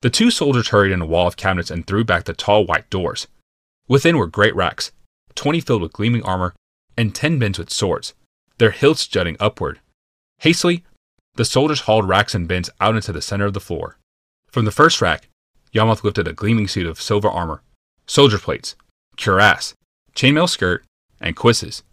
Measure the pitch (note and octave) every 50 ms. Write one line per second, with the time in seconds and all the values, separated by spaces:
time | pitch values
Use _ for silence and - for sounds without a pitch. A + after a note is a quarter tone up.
0 | - B2+ - - A3 A#3+ - - E3+ C#3+ C3+ B2 G#2+ - - G#2 G2+ G2 F#2+ F#2
1 | E2+ D#2 D#2+ E2+ F2+ F2+ - - - G2 F#2+ F2 E2+ - E2 E2+ E2 - F#2+ G#2
2 | A2+ G#2+ F2+ E2+ - - E2 - - - G#2 G#2+ G2+ E2+ E2 D#2 - _ - F#2+
3 | F2+ E2 - - - _ _ _ _ _ _ _ _ _ _ _ _ _ A#2+ C#3
4 | - E3 E3+ D3 G2+ E2 - - G2+ A2+ - F#2+ F2+ E2 - - - - _ _
5 | _ _ _ _ _ _ _ - - C#3+ D#3 E3+ C#3 - B2+ G#2+ F2 - _ -
6 | G#2 A#2 A#2+ A#2 F#2 G2 F#2+ F#2 F#2 F2+ - _ _ _ _ _ _ _ _ -
7 | A#2 G#2+ - - - D3+ E3+ C#3 A#2 G#2 F#2+ - E2 - - - G#2 F#2+ D#2+ -
8 | - - _ _ _ _ _ _ _ _ _ _ A#2 A2 - - - C#3+ D#3 -
9 | - - - G2+ F2+ E2+ D#2+ - G2+ G#2+ - - - D2+ - _ _ _ _ _
10 | _ _ _ _ _ _ _ _ - D#3 E3+ - - F3 F3 F3 _ _ _ _
11 | _ _ _ _ _ _ _ - A#2 - - C3 C#3 D#3 D#3 C#3 - - A2 A2
12 | G2+ F#2 F2+ G2 G#2 - - G2+ F2 E2 F2+ F2+ F2 - - _ - G#2 A2+ A2+
13 | - - F#2 D2+ - - G2+ G2+ G2+ G2+ G2 G2 - - F2 D#2 - - - _
14 | _ _ _ _ _ _ _ _ _ _ - B2+ A2+ G#2 - - D3 E3 - -
15 | A2 F2 D#2 - _ _ _ _ _ _ _ _ _ _ _ A2 A2 A2+ A2 G#2
16 | - G#2 F#2+ - F2+ E2 D#2+ - - G#2 A#2 A2+ G#2 G2 - G#2 F2+ E2 E2 -
17 | - - G#2+ G#2 G2+ G#2 - E2+ F2 E2 D#2 - _ _ _ _ _ _ _ _
18 | _ - - - C#3+ C3+ G#2 F#2+ - - D#2 - - - - _ _ _ _ _
19 | _ _ _ - - - F#2+ F#2 G#2 G#2 - - - - - _ _ _ _ _
20 | _ _ _ - - C3 C#3+ D3+ E3+ F3 - - G2+ F2+ F2+ - _ _ _ _
21 | _ _ _ _ - E2 D#2+ - - A#2 A2+ - - C#2+ - - _ _